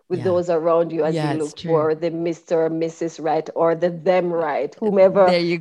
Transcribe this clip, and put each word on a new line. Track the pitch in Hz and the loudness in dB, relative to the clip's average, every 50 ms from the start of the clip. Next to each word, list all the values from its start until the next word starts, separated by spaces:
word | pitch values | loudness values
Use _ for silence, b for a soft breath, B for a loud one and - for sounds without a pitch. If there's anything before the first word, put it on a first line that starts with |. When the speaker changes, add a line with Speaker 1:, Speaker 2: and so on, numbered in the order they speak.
| b b | b b
Speaker 1:
with | 180 123 | -6 -4
Speaker 2:
Yeah. | 120 | -2
Speaker 1:
those | 190 175 175 170 175 | 0 0 0 0 0
around | 170 160 160 170 165 170 170 165 | 0 0 2 2 2 2 2 0
you | 160 165 147 | -2 -2 -2
as | 160 160 | 0 0
Speaker 2:
Yeah, | 160 151 147 143 | -2 -2 -2 -2
Speaker 1:
you | |
Speaker 2:
it's | 156 151 147 | -2 -4 -6
Speaker 1:
look | - - | -8 -8
Speaker 2:
true. | - 165 | -4 0
Speaker 1:
for | 165 151 151 156 156 | 0 2 2 0 0
the | 156 170 170 | -2 -4 -4
Mister | 165 165 165 170 165 - _ - 175 160 160 | -4 -4 -4 -4 -4 -6 _ -2 0 0 0
or | 165 | 0
Missus | 160 160 165 165 160 - 170 160 160 - | -2 -2 -4 -6 -6 -6 -8 -8 -8 -6
Right | 151 160 147 160 156 - - | -4 -2 -2 -2 -4 -4 -2
or | - 165 165 165 | 0 0 0 0
the | 160 170 175 | 0 -2 -4
them | 170 165 151 185 180 185 175 175 | -4 -2 0 0 2 2 0 0
right, | 170 170 165 147 135 117 139 147 - - | -2 -2 -2 -2 -2 -4 -4 -6 -6 -4
whomever | 226 208 190 196 190 196 175 202 190 | -2 0 4 6 6 6 6 6 4
Speaker 2:
There | 180 180 175 | 4 4 2
you | 170 170 175 165 | 0 0 -2 -2